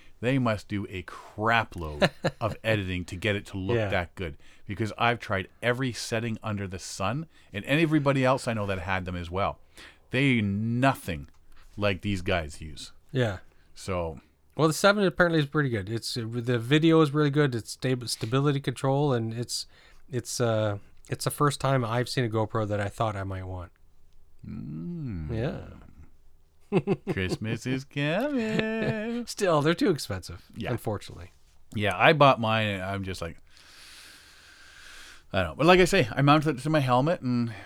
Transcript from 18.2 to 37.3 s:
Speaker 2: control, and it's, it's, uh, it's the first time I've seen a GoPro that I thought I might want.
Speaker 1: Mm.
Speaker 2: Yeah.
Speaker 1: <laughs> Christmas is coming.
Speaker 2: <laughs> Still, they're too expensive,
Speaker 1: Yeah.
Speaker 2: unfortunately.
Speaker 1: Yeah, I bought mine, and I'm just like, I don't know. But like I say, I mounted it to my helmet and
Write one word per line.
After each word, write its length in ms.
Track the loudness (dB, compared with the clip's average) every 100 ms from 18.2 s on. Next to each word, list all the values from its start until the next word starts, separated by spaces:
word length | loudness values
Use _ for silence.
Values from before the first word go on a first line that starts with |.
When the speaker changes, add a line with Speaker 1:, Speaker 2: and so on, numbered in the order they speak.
| -2 2 2 0
Speaker 2:
control, 520 | -2 -2 0 2 2
and 220 | 2 0
it's, 320 | -4 -6 -6 -8 -16 -20 -20 -8
it's, 300 | -8 -6 -2
uh, 380 | 2 2 0 -2 -8 -20 -10
it's 160 | -4 -4
the 40 |
first 300 | 2 0 2
time 240 | 2 2
I've 240 | 2 0 -2
seen 160 | 0
a 60 | 0
GoPro 360 | 0 0 0 0
that 140 | 0
I 80 | -2
thought 280 | 0 -2 -2
I 80 |
might 200 | -6 -6
want. 260 | -8 -8 -10 -16 -20 -20 -20 -20 -20 -18 -12
Speaker 1:
Mm. 840 | -10 -8 -8 -8 -8 -6 -6 -4
Speaker 2:
Yeah. 1400 | -4 -4 -6 -12 -16 -20 -20 -20 -20 -20 -20 -20 _ -2 -2 0 -2 -2
Speaker 1:
<laughs> 60 |
Christmas 540 | -2 0 -2 -2 -4 -2
is 180 | -4
coming. 1400 | -4 -4 -2 0 0 -2 -2 0 -2 -2 -2 -2 -4 -6 -8
Speaker 2:
<laughs> 0 |
Still, 340 | -2 2 2
they're 140 | 2
too 160 | 2 2
expensive, 560 | 0 -4 -10 -10 -16 -16 -10
Speaker 1:
Yeah. 140 | -6
Speaker 2:
unfortunately. 600 | -4 -4 -6 -8 -14 -16 -18 -20 -20 -10
Speaker 1:
Yeah, 200 | -2 0 6
I 160 | 6
bought 260 | 8 8 6
mine, 280 | 4 2 2
and 140 | -2
I'm 220 | -4 -4
just 160 | -4 -6
like, 160 | -8 -10 -18 -20 -20 -20 -20 -20 -20 -20 -20 -20 -20 -20 -20 -20 -20 -20 -20 -20 -4
I 60 | -2
don't 80 | -2
know. 60 | 2
But 100 | 6
like 140 | 8
I 40 |
say, 240 | 6 4 2
I 100 | 2
mounted 360 | 6 6 4 -2
it 40 |
to 80 | 0
my 100 | 2
helmet 400 | 4 4 2 0
and 300 | 0